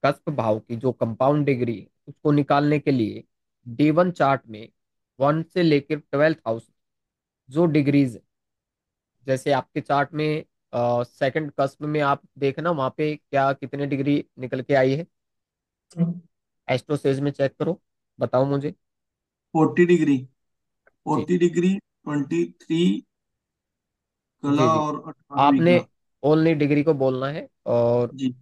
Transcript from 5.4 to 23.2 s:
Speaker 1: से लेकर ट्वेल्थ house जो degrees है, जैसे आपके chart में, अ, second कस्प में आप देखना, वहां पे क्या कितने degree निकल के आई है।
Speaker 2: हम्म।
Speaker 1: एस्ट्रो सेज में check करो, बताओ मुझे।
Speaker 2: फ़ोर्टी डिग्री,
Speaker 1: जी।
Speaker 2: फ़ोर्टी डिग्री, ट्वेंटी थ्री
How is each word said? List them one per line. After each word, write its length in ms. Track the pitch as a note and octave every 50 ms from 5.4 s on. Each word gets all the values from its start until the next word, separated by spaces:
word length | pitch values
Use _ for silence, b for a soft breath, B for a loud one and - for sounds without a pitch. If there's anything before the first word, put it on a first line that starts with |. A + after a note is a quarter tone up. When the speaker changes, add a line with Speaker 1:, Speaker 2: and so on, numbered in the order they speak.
| D#3+
Speaker 1:
से 200 | _ _ F#3 F3+
लेकर 360 | E3 D#3+ C#3+ C#3 _ D#3 D3
ट्वेल्थ 380 | - _ - C#3 D3 D#3+ D#3+ -
house 340 | _ A#2 A2+ A2+ - _ _ _ _ _ _ _ _ _ _ _ _ _ _ _ _ _
जो 160 | B2+ D3+ F3
degrees 500 | E3+ C#3+ D#3 C#3+ C#3 C#3 C#3+ C#3 C3 A2+
है, 60 | G2 _ _ _ _ _ _ _ _ _ _ _ _ _ _ _ _ _ _ _ _ _
जैसे 280 | C3+ C3+ C3 - D3
आपके 300 | C#3+ B2+ B2 _ _ D3+
chart 320 | C#3 _ C#3+ C#3+ C#3+ C#3 -
में, 320 | D3+ D3+ D3+ D3+ D#3 - _ _ _ _ _ -
अ, 300 | A#2+ A#2+ A#2+ A#2+ A#2+ A#2+
second 480 | - _ _ D3 C3+ - D#3+ D#3 C#3+ - -
कस्प 220 | C#3 C#3+ - _
में 200 | D3 D3+ D3+ D3+
आप 200 | D3 C#3 C#3+ C#3+ _ _ _ -
देखना, 340 | C#3 C#3 C3 - D3+ E3+
वहां 180 | F3 D3 C3 C3
पे 260 | - - D#3 D3+ D3+
क्या 380 | D3 _ _ - C#3 C3+ C#3 C#3
कितने 320 | - - B2 - C#3+ C#3+
degree 400 | C#3 C#3+ C3+ C3+ C#3 C#3+ C#3+ - _ _ -
निकल 220 | B2+ B2+ - C3
के 120 | B2 _ C#3+
आई 220 | C3+ C3 C3 C3+
है। 80 | D3 E3+ _ _ _ _ _ _ _ _ _ _ _ _ _ _ _ _ _ - E3+
Speaker 2:
हम्म। 240 | E3+ E3+ F3 - - _ _ _ _ _ _ _ _ -
Speaker 1:
एस्ट्रो 280 | C3 B2+ - _ D3+ C#3
सेज 220 | - C#3+ C3+ C3+
में 120 | C#3+ C#3+
check 240 | C#3 _ C#3 C3+ _
करो, 260 | _ - - F3 - _ _ _ _ _ _ _ _
बताओ 260 | C3+ C#3+ - B2+ C3+
मुझे। 260 | C#3 C#3 C#3+ C#3 D3+ F3 _ _ _ _ _ _ _ _ _ _ _ _ _ _ _ _
Speaker 2:
फ़ोर्टी 320 | E3 D#3 D3+ - - F3
डिग्री, 320 | E3+ F3+ E3+ D#3 D3 C#3+ C3
Speaker 1:
जी। 80 | C3 - _ _ _ _ _ _ _ _ _ _ _ _
Speaker 2:
फ़ोर्टी 500 | _ _ _ - D#3 - D3 - F3+ F3+
डिग्री, 420 | E3+ F3 D#3+ E3+ F3 F#3 G3 G3
ट्वेंटी 720 | - _ _ _ _ - D3 D3 C#3 C3+ D#3+ E3+ F3 F3
थ्री 500 | - _ - _ E3 E3 F3 F3+ G2 - - _ _ _